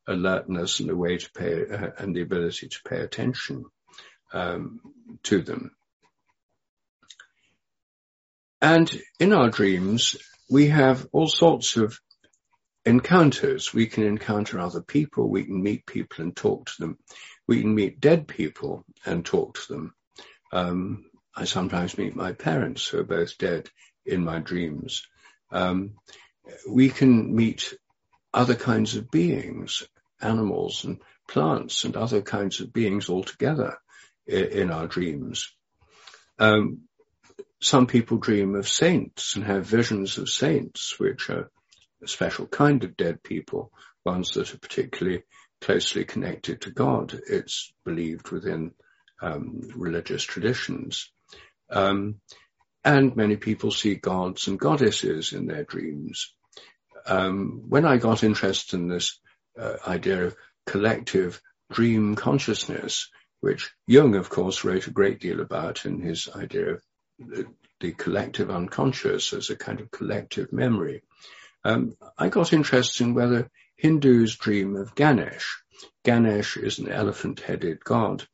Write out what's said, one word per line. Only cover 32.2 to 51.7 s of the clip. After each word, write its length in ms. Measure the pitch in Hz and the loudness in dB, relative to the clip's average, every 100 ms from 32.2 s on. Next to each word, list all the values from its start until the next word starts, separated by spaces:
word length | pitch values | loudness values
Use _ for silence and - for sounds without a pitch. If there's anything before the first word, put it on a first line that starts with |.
kinds 380 | 98 101 98 - | -2 -4 -4 -4
of 140 | 95 | -6
beings 360 | 120 107 101 98 | 0 0 0 -2
altogether 680 | 92 - - 123 151 104 - _ - - _ - | -4 -4 -2 -2 0 -4 -6 _ -20 -20 _ -4
i-, 40 | |
in 400 | 101 95 101 90 | -2 0 0 0
our 160 | 80 82 | -2 -4
dreams. 680 | 90 87 71 - - - _ _ _ _ _ - - _ - | -4 -4 -6 -8 -10 -12 _ _ _ _ _ -20 -20 _ 2
Um, 420 | 110 107 - - _ _ _ _ _ - - - | 4 6 2 -4 _ _ _ _ _ -20 -20 -4
some 260 | - 135 123 | 4 6 6
people 300 | 120 110 110 | 4 2 -2
dream 380 | - 104 98 98 | 2 2 2 -2
of 120 | 98 | -2
saints 680 | - 170 151 92 - - 101 | 2 4 2 -2 -10 -8 -6
and 80 | |
have 220 | 104 98 92 | -2 -2 2
visions 520 | 113 117 104 95 - | 0 2 -2 -4 -6
of 120 | - | -6
saints, 680 | - 156 160 - - - - | -2 0 0 -2 -10 -10 -4
which 320 | 98 - - | -4 -4 -6
are 220 | 85 - _ _ _ _ _ | -6 -8 _ _ _ _ _
a 60 | - | -12
special 400 | - 85 - 92 | -6 -4 -4 -8
kind 360 | - 147 139 | 2 4 4
of 120 | 92 - | 0 -2
dead 260 | 87 82 | -4 -4
people, 500 | - 87 - - - _ - _ 90 | -8 -8 -6 -10 -10 _ -20 _ -4
ones 260 | 90 90 | -4 -4
that 220 | - - | -4 -6
are 60 | - | -10
particularly 640 | - - - - 92 87 _ _ _ _ | -10 -6 -6 -4 -4 -4 _ _ _ _
closely 440 | - 98 - 98 - | 0 0 0 -4 -6
connected 560 | - 87 85 - - | -6 -6 -8 -10 -10
to 100 | 95 | -10
God, 480 | - 135 113 85 - - | -2 0 0 -4 -12 -4
it's 440 | - - - - _ 90 | -4 -4 -10 -12 _ -8
believed 440 | 85 82 80 - | -6 -6 -8 -10
within, 420 | 85 87 82 78 _ _ _ _ - | -8 -6 -6 -8 _ _ _ _ -10
um, 400 | 87 76 82 82 - - | -8 -8 -10 -12 -14 -8
religious 480 | 87 85 - - | -6 -6 -6 -8
traditions. 880 | - 92 107 127 - - - - - _ _ - - _ | -6 -4 -2 -2 -4 -8 -8 -10 -12 _ _ -20 -20 _
Um, 520 | - | -6